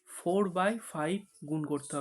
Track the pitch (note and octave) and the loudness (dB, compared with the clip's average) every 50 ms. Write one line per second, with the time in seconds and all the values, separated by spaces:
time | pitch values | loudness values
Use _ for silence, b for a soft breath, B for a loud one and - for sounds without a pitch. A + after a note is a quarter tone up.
0 | _ - - - - F3 F#3 G3 G#3 F#3+ E3 F#3 F#3 D#3 - A3+ - - - D#3+ | _ -20 -12 -6 0 2 4 4 4 4 4 2 2 2 2 0 -4 -8 -4 -2
1 | D3+ D#3+ F#3 G#3 G#3 - _ - D#3+ D3 D#3 D#3 D3+ C#3+ D3 C#3+ C#3 - D3 C#3+ | 0 0 0 -2 -4 -8 _ -12 -6 -2 -2 -2 0 0 -2 -2 -2 -4 -4 -4